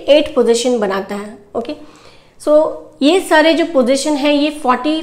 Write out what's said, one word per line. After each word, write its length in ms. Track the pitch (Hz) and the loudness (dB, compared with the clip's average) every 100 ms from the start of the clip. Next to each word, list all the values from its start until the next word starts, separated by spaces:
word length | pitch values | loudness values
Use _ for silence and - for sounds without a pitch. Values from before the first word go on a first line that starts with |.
| - | 2
एट 240 | 294 - 254 | 2 2 0
पोजीशन 420 | 226 233 254 240 | 0 0 0 -2
बनाता 360 | 202 190 190 202 | -2 -4 -6 -10
है। 220 | 208 233 - - | -12 -18 -12 -10
ओके, 200 | 226 302 - - - - _ - | -10 -12 -16 -20 -20 -20 _ -8
so 180 | - 202 214 - - - | 2 2 2 -4 -14 -2
ये 180 | 269 370 - | 0 2 2
सारे 240 | 320 320 | 2 4
जो 120 | 311 330 | 2 0
पोजीशन 420 | 269 233 269 302 285 | 0 0 0 -2 -2
है 200 | 294 294 | 0 0
ये 140 | 302 294 | -2 -4
फ़ोर्टी 360 | 247 254 302 320 | -2 -2 -2 -4